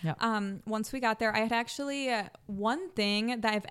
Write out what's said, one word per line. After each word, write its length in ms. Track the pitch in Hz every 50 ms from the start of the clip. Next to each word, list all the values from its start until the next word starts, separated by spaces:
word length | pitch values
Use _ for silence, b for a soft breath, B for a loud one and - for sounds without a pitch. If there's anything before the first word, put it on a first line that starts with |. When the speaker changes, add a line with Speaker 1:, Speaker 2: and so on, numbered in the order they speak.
| B
Speaker 1:
Yeah. 120 | 160 151 -
Speaker 2:
Um, 400 | - 226 220 214 202 196 196 185 -
once 260 | - 214 214 220 - -
we 80 | 269
got 180 | 247 226 220 220
there, 160 | 233 220 208
I 60 | 220
had 120 | 220 226 233
actually, 580 | 233 240 233 - - 277 277 277 277 269 262
uh, 140 | 247 214 196 185 - - -
one 440 | - 202 196 202 220 247 320 381 359
thing 500 | - - 208 202 208 208 214 233 247 233
that 140 | 208 220 214
if 100 | 208 196 -